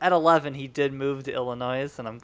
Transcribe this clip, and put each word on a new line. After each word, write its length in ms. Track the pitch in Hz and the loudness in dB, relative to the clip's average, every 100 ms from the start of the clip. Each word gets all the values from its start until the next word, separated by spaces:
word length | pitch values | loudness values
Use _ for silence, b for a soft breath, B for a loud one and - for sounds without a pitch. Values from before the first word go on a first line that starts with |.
at 100 | 180 | 2
eleven 440 | 175 160 160 143 139 | 4 6 4 2 -8
he 120 | 135 | -8
did 240 | 123 143 | -2 -2
move 320 | 135 139 139 | 0 -4 -4
to 100 | 131 | -6
Illinois, 600 | 131 123 123 123 131 143 139 | -4 -4 -4 -4 -4 -4 -8
and 80 | 117 | -10
I'm, 120 | 113 | -12